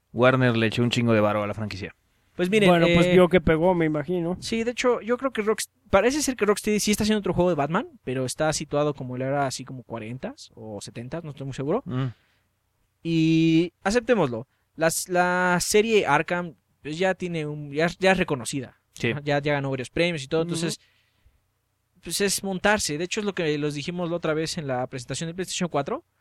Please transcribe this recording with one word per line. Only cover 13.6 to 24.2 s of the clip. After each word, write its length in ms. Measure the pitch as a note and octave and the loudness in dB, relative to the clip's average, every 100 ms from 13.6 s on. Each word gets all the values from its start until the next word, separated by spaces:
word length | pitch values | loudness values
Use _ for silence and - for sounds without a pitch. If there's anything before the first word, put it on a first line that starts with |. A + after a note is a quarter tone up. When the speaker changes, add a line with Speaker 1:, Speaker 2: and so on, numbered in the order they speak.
| F3 - | 2 -2
Speaker 2:
aceptémoslo, 640 | - A#3+ A#3+ A#3 C#3+ A2+ A#2+ _ _ - | -2 0 2 2 2 -2 -10 _ _ -2
las, 320 | E3 - - | 0 0 0
la 500 | F3+ F3+ F3+ F3+ F3 | 0 2 2 2 0
serie 460 | - G#3+ A3 G#3+ D3+ | 2 2 4 2 4
Arkham, 480 | C#3+ D#3+ F3 F3 - _ _ | 2 0 -4 -6 -12 _ _
pues, 160 | C#3+ D#3 | -10 -2
ya 160 | F#3+ | -2
tiene 320 | F3+ F3+ E3 D3+ | -2 -4 -4 -6
un, 260 | D3+ D3 | -8 -6
ya, 160 | C#3+ E3+ - | -2 -2 2
ya 140 | F#3 | 2
es 60 | F#3 | 2
reconocida. 640 | F3+ C#3 A2+ C#3+ C3 - _ | 0 -2 -4 -6 -8 -14 _
Speaker 1:
Sí. 180 | - B2 C#3+ | -4 -2 -2
Speaker 2:
Ya, 160 | D3 C#3+ | -2 -2
ya 140 | C#3+ | 0
ganó 160 | C#3+ C#3 | -2 -2
varios 200 | C3 B2 | -4 -4
premios 320 | - E3+ E3 | -2 0 -2
y 60 | C3+ | -2
todo, 140 | D#3+ | -2
Speaker 3:
Ujú. 120 | E3+ | -2
Speaker 2:
entonces, 260 | E3 E3 - _ _ _ _ _ _ _ _ _ _ _ _ | -2 -4 -6 _ _ _ _ _ _ _ _ _ _ _ _
pues, 180 | F3 E3 | -8 -2
es 220 | G3+ - | 0 -2
montarse. 560 | G3 F#3 G3+ G#3+ - D3 | -4 -2 0 0 -2 -4
De 60 | |
hecho, 160 | F3+ - | -4 -4
es 60 | G#3 | -4
lo 80 | |
que 220 | F#3+ D#3+ D3+ | -2 -2 -2
los 160 | D3 | -2
dijimos 360 | D3 C#3 F3 E3+ | -4 -8 -6 -4
la 60 | |
otra 180 | E3+ | -4